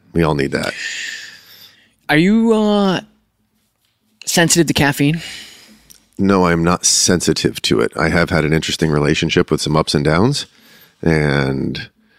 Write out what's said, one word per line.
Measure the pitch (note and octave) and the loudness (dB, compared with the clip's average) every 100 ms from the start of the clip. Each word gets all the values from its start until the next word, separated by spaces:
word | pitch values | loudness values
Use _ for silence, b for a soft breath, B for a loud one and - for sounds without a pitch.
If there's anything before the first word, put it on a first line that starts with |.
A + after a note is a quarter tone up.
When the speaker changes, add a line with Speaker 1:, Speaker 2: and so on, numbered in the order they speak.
| _ | _
Speaker 1:
We | E2 | 0
all | D#2+ | 0
need | D2 C#2 | 0 -2
that. | C2+ D2+ B B B B B B B B B B B B _ - | -4 -6 B B B B B B B B B B B B _ 0
Speaker 2:
Are | D3 | 2
you, | F3+ A3+ A3+ | 4 4 2
uh, | A3 G#3+ G#3 G3 F3 - _ _ _ _ _ _ _ _ _ _ - | 2 2 2 2 0 -6 _ _ _ _ _ _ _ _ _ _ -14
sensitive | - - E3 E3+ D3+ | -4 0 2 2 2
to | |
caffeine? | - C#3+ - C#3+ E3 B B B B B B B _ _ - | 2 0 2 0 -2 B B B B B B B _ _ -2
Speaker 1:
No, | G2 G2 F2+ | 2 4 2
I'm | E2+ | 2
not | E2 F2 | 0 0
sensitive | - - - F#2 - D#2 - - | 0 0 2 0 0 0 -2 -2
to | - A#1 | -2 0
it. | A1 - | 0 -2
I | D#2+ | 0
have | E2+ E2 | 0 2
had | E2+ | 0
an | D2+ | 0
interesting | D#2+ - - D#2+ | 0 -2 -2 0
relationship | D2 D2 D#2 D#2+ F2+ E2+ | 2 0 0 -2 -4 -2
with | D2+ | -4
some | C#2+ D2+ | 0 0
ups | D#2 | 0
and | D#2 | -2
downs, | C#2+ - A#2 C#3+ - b b b b b | 0 2 2 -2 -8 b b b b b
and | - D#2+ D2 C#2+ C2+ C2+ C2+ - - _ B | 0 0 0 0 -2 -4 -6 -8 -12 _ B